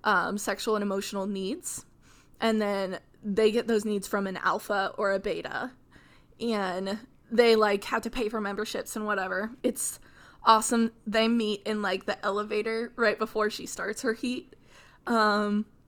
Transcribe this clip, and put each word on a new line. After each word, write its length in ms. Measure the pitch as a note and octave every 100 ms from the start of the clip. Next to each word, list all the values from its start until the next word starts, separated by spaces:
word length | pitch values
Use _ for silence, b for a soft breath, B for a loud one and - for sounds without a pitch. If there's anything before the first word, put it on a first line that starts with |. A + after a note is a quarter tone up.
um, 340 | - F#3+ F3 G3+
sexual 360 | - G3 A#3 G#3+
and 60 |
emotional 440 | G3+ G3 - G3+ G3
needs, 580 | G3 F#3+ E4+ - - - _ b b b -
and 200 | A3+ A3
then 360 | G#3 G3 F#3+ F#3 - _
they 280 | G#3 G3 A3
get 140 | A3+ A#3
those 160 | A3
needs 240 | A3 G3+ -
from 180 | G3+ G3
an 120 | F#3
alpha 540 | - F#3 - G3+ G3 -
or 160 | G3+
a 80 | G3
beta, 500 | G3+ - - - B3+ - _ b b b b -
and 580 | A#3 G#3+ F#3+ F3+ F#3+ G#3+ - _ -
they, 240 | A3+ A#3
like, 300 | A3 G#3+ G3+
have 180 | - A3+
to 80 | A3+
pay 180 | C4 G#3+
for 120 | A3+
memberships 560 | G3+ G3+ G#3+ - - A3
and 100 | G#3+
whatever. 460 | G3+ F#3 F#3 A3 B3+
It's 380 | B3 - - - B B B B
awesome. 460 | - A3 A3 A#3 A3+ - A3
They 220 | A3 A3+
meet 340 | A#3 G#3+ G#3
in, 160 | - G#3+
like, 260 | G3+ F#3+ G3
the 160 | G3+
elevator 680 | G3+ G3+ G#3 G#3+ A3 A3+ A#3 -
right 220 | A3 G#3+
before 300 | A3 G#3+ G#3+
she 160 | - -
starts 360 | - G3+ A3
her 100 | C4
heat, 420 | A3+ B3 B3+ - - b b b b -
um, 580 | A3+ G#3+ G#3 G#3 G#3 A3 -